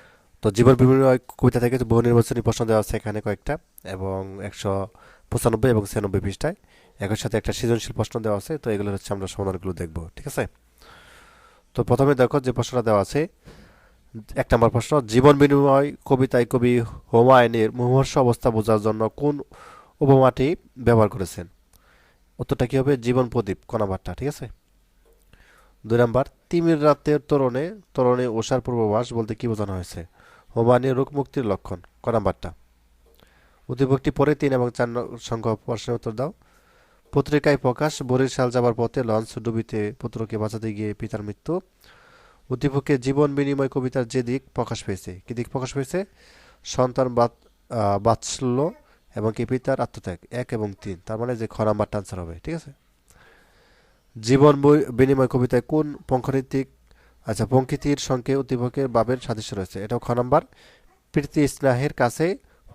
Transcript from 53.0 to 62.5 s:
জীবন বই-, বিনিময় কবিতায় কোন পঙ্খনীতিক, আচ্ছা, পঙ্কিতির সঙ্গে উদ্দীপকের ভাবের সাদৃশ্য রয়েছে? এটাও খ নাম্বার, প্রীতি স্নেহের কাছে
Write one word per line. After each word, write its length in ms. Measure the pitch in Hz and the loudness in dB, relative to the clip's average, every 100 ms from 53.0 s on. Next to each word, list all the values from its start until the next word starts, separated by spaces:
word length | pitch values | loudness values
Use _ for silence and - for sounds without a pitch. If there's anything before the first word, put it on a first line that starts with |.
| _ _ _ _ _ _ _ _ _ _ _ 117 | _ _ _ _ _ _ _ _ _ _ _ -12
জীবন 400 | 110 135 147 143 | 2 6 6 6
বই-, 240 | 143 147 - | 6 4 2
বিনিময় 360 | 117 131 135 127 | 2 2 4 2
কবিতায় 340 | 131 123 123 | 2 0 0
কোন 360 | - 156 151 143 - | 0 -2 -2 -6 -4
পঙ্খনীতিক, 600 | 131 120 135 135 135 131 _ _ _ _ _ - | -4 -2 -4 -2 -4 -6 _ _ _ _ _ -10
আচ্ছা, 200 | 110 110 | -4 2
পঙ্কিতির 520 | 131 131 143 147 143 | 2 0 -4 -2 -4
সঙ্গে 380 | - 131 120 139 | -2 -4 -2 -4
উদ্দীপকের 520 | 123 127 123 143 135 | -2 -4 -4 -4 -2
ভাবের 300 | 117 113 127 | 0 0 -2
সাদৃশ্য 380 | - 110 - 101 | -4 -8 -8 -8
রয়েছে? 280 | 92 95 | -8 -10
এটাও 160 | 107 120 | -8 -8
খ 120 | - | -4
নাম্বার, 300 | 120 123 147 - _ - _ _ _ _ | -2 2 0 0 _ -20 _ _ _ _
প্রীতি 360 | 156 143 - 139 | -4 -2 0 0
স্নেহের 460 | - 135 123 143 | 0 0 0 -2
কাছে 440 | - 120 - 165 240 _ | 0 -2 0 -2 -4 _